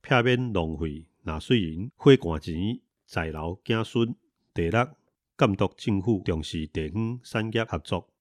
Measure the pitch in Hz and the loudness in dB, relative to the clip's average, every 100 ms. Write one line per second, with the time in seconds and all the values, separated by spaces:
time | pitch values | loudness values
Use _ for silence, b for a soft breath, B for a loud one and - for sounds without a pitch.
0 | - 131 120 123 127 98 82 78 80 76 | 2 2 4 2 2 0 0 -2 -4 -6
1 | 80 _ - 78 - 127 87 80 113 _ | -14 _ -8 -6 2 2 2 -4 -10 _
2 | - 135 85 80 85 82 98 123 _ _ | 8 8 6 -4 -4 -4 -2 -4 _ _
3 | _ - 80 78 80 92 - 113 110 120 | _ -6 -6 -6 -8 -8 -4 -2 -2 0
4 | 117 127 _ _ _ - 85 113 131 - | -2 -2 _ _ _ -4 0 0 0 -6
5 | _ _ _ _ 131 98 98 - - 98 | _ _ _ _ 0 2 -2 -2 -2 -2
6 | 95 107 - 82 76 85 78 - 78 92 | 2 0 0 -4 -4 -6 -6 -6 -6 -4
7 | 113 123 - 113 110 113 113 - - 92 | -4 -6 -8 -6 -2 -2 -2 -6 -4 -6
8 | - _ | -6 _